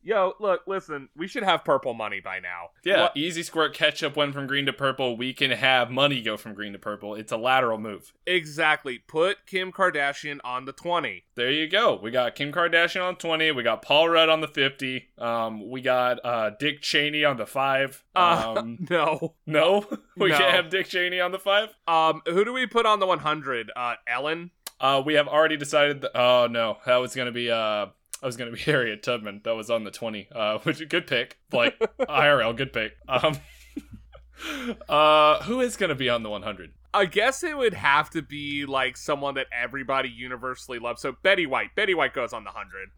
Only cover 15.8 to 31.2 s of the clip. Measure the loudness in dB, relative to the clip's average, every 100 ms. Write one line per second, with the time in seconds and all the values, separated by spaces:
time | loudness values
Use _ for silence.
15.8 | 0 2 2 0 -2 -2 -2 -2 -4 -4
16.8 | 0 0 2 2 2 0 -6 -2 0 0
17.8 | 0 -6 _ 2 4 4 0 -4 -6 -10
18.8 | -2 2 2 0 -4 _ -2 4 6 4
19.8 | 0 -12 _ 0 2 4 6 4 2 -2
20.8 | -2 -2 -2 0 -2 -2 0 0 0 _
21.8 | 0 4 4 2 -2 0 0 0 0 2
22.8 | 2 2 2 0 0 -4 -2 -4 -6 -6
23.8 | -6 -6 -4 -4 -2 -4 -8 _ -20 _
24.8 | 2 2 4 2 4 4 4 2 0 2
25.8 | 2 2 -4 2 4 6 4 2 -2 -2
26.8 | 2 2 2 -4 -4 -4 -2 0 0 -2
27.8 | -4 _ _ -8 -8 -8 -10 -8 0 2
28.8 | 0 -4 -4 -4 -4 -10 -4 -4 -2 -2
29.8 | -4 -10 -10 -10 -12 -4 -2 -2 -4 -6
30.8 | -2 -4 0 -2